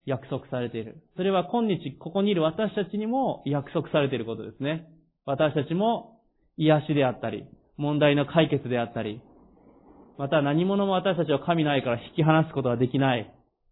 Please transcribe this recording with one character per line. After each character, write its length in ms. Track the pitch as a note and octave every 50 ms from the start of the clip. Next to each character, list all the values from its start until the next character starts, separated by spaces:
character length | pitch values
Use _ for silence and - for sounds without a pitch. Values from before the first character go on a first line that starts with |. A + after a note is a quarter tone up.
| _
約 220 | - C3+ B2+ - -
束 180 | - C3 - -
さ 120 | - B2+
れ 100 | B2 A#2+
て 80 | A#2 A#2
い 60 | A2
る。 200 | A2 - - - _ _ -
そ 60 | F#3
れ 80 | G3
は 140 | F#3+ F#3 F3
今 220 | F3+ G#3 A#3+ A#3 A3
日 300 | F#3+ E3 - C#3+ C3 -
こ 140 | - E3
こ 100 | - G3
に 100 | G3 G#3
い 40 | G#3
る 60 | E3+
私 320 | D#3 D#3+ D#3+ - A3 G3+ -
た 160 | - G3 -
ち 80 | - G3+
に 80 | G#3+
も 380 | A3 A#3 C4+ C4+ A3 - - -
約 260 | - C#3+ C#3+ C3+ - -
束 160 | E3+ D3 -
さ 80 | - D#3+
れ 100 | C#3+ C#3
て 60 | C3+
い 40 | A#2+
る 60 | A2+
こ 100 | A2+ A2+
と 80 | A2 A2
で 140 | G2+ - -
す 60 | C3
ね。 240 | C#3 D#3 E3 E3 - - - _ _ _ _ _
私 280 | - C#3 C3+ D#3 D3+ C#3+
た 120 | D3+ C#3
ち 80 | - D#3+
も 480 | F3+ G#3 A3+ A#3 G3 - - - _ _ _ _ _ _ _ _ -
癒 300 | D#3+ D3+ D3+ D3+ D3 -
し 60 | D#3
で 120 | D3 C#3
あ 40 | B2+
っ 100 | A#2+ -
た 100 | - A2+
り、 160 | G#2+ G#2 - - - - _ _ _ -
問 220 | D3 D3 D3 D3
題 160 | D3 D3 C#3+
の 100 | D3 C#3+
解 240 | C#3 - E3+ D#3+ C#3+
決 200 | D3 C3+ C#3 B2+
で 100 | B2 A#2+
あ 40 | A#2
っ 100 | A2+ -
た 100 | A#2 A2
り、 180 | A2 G#2 A#2+ - - - - - - _ _ - - - - - - - - - - - -
ま 80 | C#3 C#3
た 140 | D3+ D#3 C#3
何 220 | C#3 D3 D#3+ F3
者 200 | F#3+ G3 G3+ G3+
も 80 | G3 F#3+
私 240 | F#3 F3 G3 F#3 D#3+
た 80 | E3+
ち 80 | D3 D3
を 60 | C#3
神 240 | - - E3+ E3+ D#3
の 80 | D3+
愛 100 | C#3+ C3+
か 80 | B2+ B2+
ら 60 | A#2+ A#2
引 180 | - - - -
き 40 |
離 260 | D#3+ D#3 D#3 D#3+ D#3 D#3+
す 60 | -
こ 80 | C#3
と 80 | C3 B2+
は 80 | A#2+ A#2
で 100 | B2+ B2
き 100 | - C#3
な 180 | C3+ C3+ B2+ A#2+
い。 160 | G#2 - - _ _ _ _ _ _ _